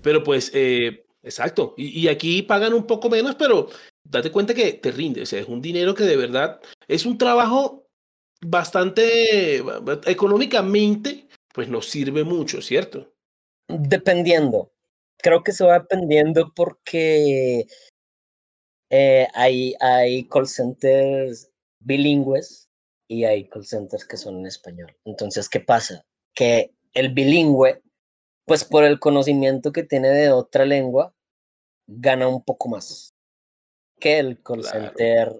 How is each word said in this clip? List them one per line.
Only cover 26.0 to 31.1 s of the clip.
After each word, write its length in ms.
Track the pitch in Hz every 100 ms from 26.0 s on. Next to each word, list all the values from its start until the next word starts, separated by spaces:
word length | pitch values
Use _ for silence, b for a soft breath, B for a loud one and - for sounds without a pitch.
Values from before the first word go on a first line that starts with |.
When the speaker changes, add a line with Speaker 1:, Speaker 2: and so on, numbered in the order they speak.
| _ _ _
Speaker 2:
Que 380 | - 120 117 - _ _
el 180 | 127 131
bilingüe, 680 | 131 139 170 156 135 131 - _ _ _ _ _ _ -
pues, 160 | 151
por 200 | - 151
el 160 | 147 143
conocimiento 720 | 151 143 139 139 135 135 147
que 100 | 165
tiene 260 | 151 139 135
de 200 | 143 147
otra 340 | 127 120 135
lengua, 480 | 139 139 131 131 175